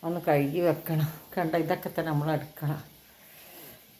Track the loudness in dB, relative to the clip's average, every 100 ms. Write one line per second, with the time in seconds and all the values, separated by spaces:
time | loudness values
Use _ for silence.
0 | -4 -2 4 4 4 2 2 2 0 0
1 | 0 -2 -8 -2 0 0 0 -2 -2 -4
2 | 0 0 2 -2 -4 -6 -4 -4 -8 -20
3 | -20 -20 -20 -20 -20 -20 -20 -20 -20 -20